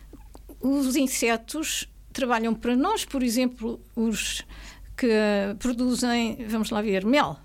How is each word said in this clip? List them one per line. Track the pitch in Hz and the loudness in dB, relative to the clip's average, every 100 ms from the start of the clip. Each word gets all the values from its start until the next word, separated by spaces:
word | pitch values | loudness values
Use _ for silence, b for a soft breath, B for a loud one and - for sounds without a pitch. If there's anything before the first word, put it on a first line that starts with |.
| B - - - - - | B -20 -20 -20 -20 -4
Os | 247 277 262 254 | 0 2 2 2
insetos | 262 - 233 226 226 294 320 - - - - | 2 2 0 0 -2 -6 -4 -4 -6 -12 -12
trabalham | - 254 233 226 220 | -4 0 0 0 0
para | 240 247 | 0 2
nós, | 330 427 - | 2 0 -2
por | 269 | -2
exemplo, | 247 226 254 254 226 226 - - | 0 2 0 -2 -6 -8 -8 -2
os | 226 214 - - - B B B - - | 0 0 -4 -6 -10 B B B -16 -2
que | 254 220 214 202 196 202 | 2 4 4 2 0 -2
produzem, | 240 240 254 247 247 240 226 226 226 | -2 0 0 2 2 2 0 -2 -4
vamos | 226 208 | -2 0
lá | 220 | 0
ver, | 220 190 196 | 0 0 4
mel, | 285 226 156 | 4 2 -2